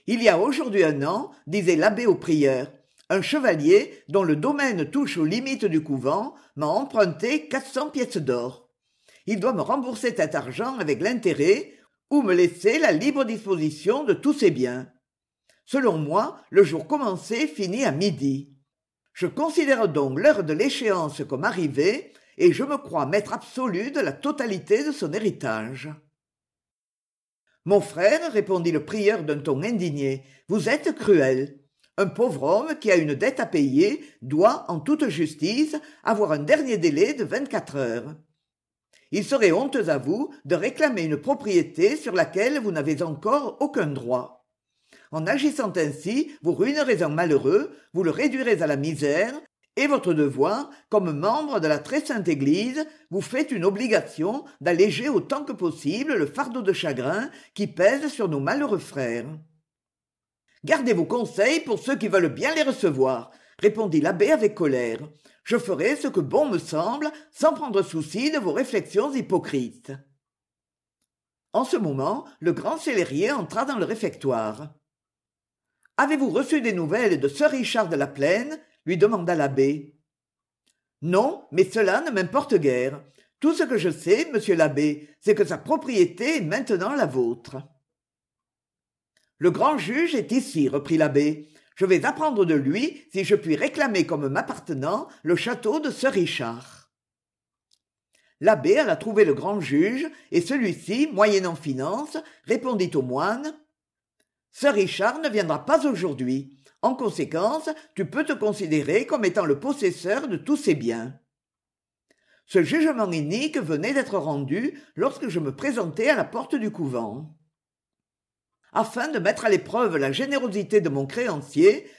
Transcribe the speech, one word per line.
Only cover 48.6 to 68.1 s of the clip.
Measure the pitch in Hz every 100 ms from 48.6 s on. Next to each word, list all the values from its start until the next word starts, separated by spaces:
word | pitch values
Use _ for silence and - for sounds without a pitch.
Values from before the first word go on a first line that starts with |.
à | 156
la | 139
misère, | 151 147 143 156 226 294 - _ _ -
et | 285
votre | 269 185
devoir, | 156 143 131 156 233 285 - _
comme | 214 175 143
membre | 196 277 294 226
de | 156
la | 147
très | - 285
sainte | 302 233 175
Église, | 143 139 175 240 285 311 - _
vous | 190
fait | - 262 302
une | 220
obligation | 180 202 247 196 - - 175 269 - _
d'alléger | 151 170 208 147 269
autant | 214 - 269 294
que |
possible | 208 175 156 139 208 294 233
le | 139
fardeau | 254 269 240
de | 196
chagrin | 175 160 127 127 196 294 - -
qui | - 202
pèse | - 262 277 294
sur | - 190
nos | 143
malheureux | 139 269 285 190
frères. | - 139 123 117 131 156 - _ _ _ _ _ _ _ _ _ _ _
Gardez | 247 302 247
vos | 180 156
conseils | 240 220 185 226 320
pour | 277 208
ceux | 254 269
qui | 214
veulent | 190 160
bien | 127 262 320
les |
recevoir, | 277 - 180 131 131 123 117 - _ -
répondit | 208 214 208 151
l'abbé | 160 185 220
avec | 277 214 -
colère. | 151 127 117 117 151 - _ _
Je | - 233
ferai | 214 151 202 285
ce | 285
que | 190
bon | 135 208 294
me | 175
semble, | - 156 185 285 302 302 -
sans | - 311
prendre | 294 285 196
souci | - 160 151